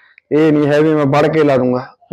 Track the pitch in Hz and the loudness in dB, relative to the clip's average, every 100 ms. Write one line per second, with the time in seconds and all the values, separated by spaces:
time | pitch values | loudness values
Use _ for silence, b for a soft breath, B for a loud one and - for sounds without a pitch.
0 | b b - 147 160 147 147 147 156 151 | b b -4 0 2 2 0 0 0 0
1 | 143 143 156 160 147 131 127 127 123 - | 0 0 0 0 0 0 0 -4 -8 -20
2 | - | -10